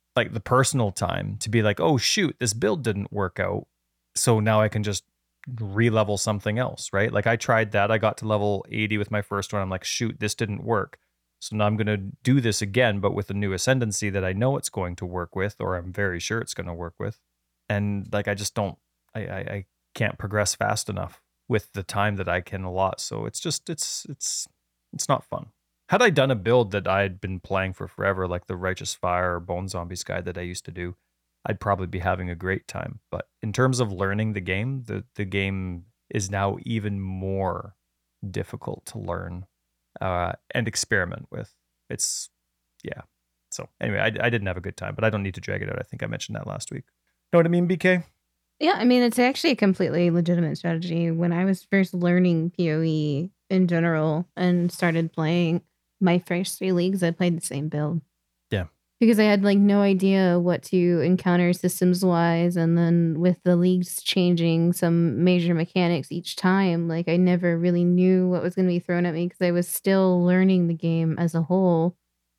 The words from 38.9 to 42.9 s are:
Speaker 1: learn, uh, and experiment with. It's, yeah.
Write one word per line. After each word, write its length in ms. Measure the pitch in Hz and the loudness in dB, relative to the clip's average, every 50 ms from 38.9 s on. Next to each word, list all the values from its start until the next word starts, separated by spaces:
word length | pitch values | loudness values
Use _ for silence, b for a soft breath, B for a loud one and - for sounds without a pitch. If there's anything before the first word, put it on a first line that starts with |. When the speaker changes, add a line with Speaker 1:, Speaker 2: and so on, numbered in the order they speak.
| - 113 | -12 -10
Speaker 1:
learn, 480 | 101 92 87 90 90 87 90 90 92 - _ _ _ _ _ _ _ _ _ - | -8 -6 -6 -6 -8 -10 -10 -12 -14 -16 _ _ _ _ _ _ _ _ _ -6
uh, 320 | - 95 90 87 87 87 - - _ - | -4 -2 -2 -2 -2 -4 -6 -10 _ -6
and 160 | - 123 113 | -4 -4 -4
experiment 640 | 110 - - - - 113 98 90 87 - - - - | -4 -4 -6 -2 0 0 0 0 -2 -6 -10 -14 -14
with. 240 | - - 107 - _ _ _ _ _ _ _ - | -14 -14 -14 -14 _ _ _ _ _ _ _ -12
It's, 420 | 120 - - - - - - - _ _ _ _ _ _ _ _ _ _ | -8 -6 -4 -4 -6 -8 -10 -14 _ _ _ _ _ _ _ _ _ _
yeah. 200 | - - | -14 -12